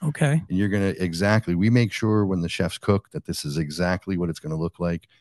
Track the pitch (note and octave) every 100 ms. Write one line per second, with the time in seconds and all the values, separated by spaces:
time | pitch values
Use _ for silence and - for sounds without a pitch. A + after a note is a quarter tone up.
0 | D#3 - C#3+ D#3 - F#2 G2+ G2+ G2 -
1 | F2+ E2 G2+ A2 F2 F2 A2 A#2+ A2+ -
2 | A2 G#2+ G2 F2+ E2 - F2 - - G2
3 | - D#2 - D#2+ D2+ D2 D2 D2+ F2+ F2+
4 | - F2+ E2+ D#2+ D#2 D#2+ E2 - F2 E2+
5 | - _